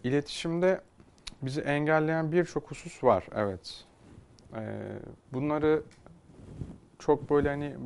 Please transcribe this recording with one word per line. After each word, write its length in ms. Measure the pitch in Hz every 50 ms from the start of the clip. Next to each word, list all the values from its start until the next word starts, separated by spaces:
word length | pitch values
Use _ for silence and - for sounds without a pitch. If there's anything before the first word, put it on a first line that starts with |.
| -
iletişimde 800 | 123 131 147 143 - - - - 170 165 170 180 185 190 - - _ _ _ - _ _ - _ - - -
bizi 200 | 135 131 135 151
engelleyen 680 | - - 143 147 151 151 156 156 156 156 160 160 160 156
birçok 400 | 156 180 170 - - 151 - -
husus 320 | 143 - - 165 - - -
var, 220 | 123 107 92 - - -
evet. 500 | 107 107 101 95 87 - - - - - _ _ _ - - - - - _ - - - - -
E, 60 | 113 110 107 107 107 104 104 104 - - - 113 _ _ _ 127
bunları 500 | 127 143 147 151 151 147 151 156 151 151 - - - - - - - _ - - - - - - - - - - - - - _ _
çok 300 | - - 147 147 147 -
böyle 200 | 147 147 143 147
hani 260 | 143 143 143 147 135 131 127